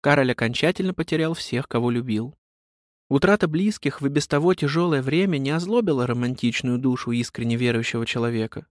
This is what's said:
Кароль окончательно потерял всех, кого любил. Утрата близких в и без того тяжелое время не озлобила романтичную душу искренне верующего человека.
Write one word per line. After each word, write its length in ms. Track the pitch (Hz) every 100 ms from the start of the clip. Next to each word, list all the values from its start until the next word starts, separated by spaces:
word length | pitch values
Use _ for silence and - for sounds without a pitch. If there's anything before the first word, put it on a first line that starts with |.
Кароль 300 | 147 143 127
окончательно 640 | 123 113 123 156 185 185
потерял 400 | 185 175 160 160
всех, 340 | 165 - 123 131
кого 240 | 117 123
любил. 440 | 120 123 107 120 - _ _ _ _ _ _ _
Утрата 380 | 139 185 208 180
близких 540 | 156 208 - 143 -
в 40 |
и 40 | 139
без 180 | 147 -
того 260 | 147 170
тяжелое 480 | 185 147 160 175 143
время 360 | 131 156 196 151
не 140 | 135
озлобила 540 | 160 180 240 202 139 123
романтичную 680 | 120 123 127 120 117 127 123
душу 320 | 131 123 -
искренне 460 | 120 120 - 117 117
верующего 480 | 123 117 113 117
человека. 600 | 117 123 117 113 110 - -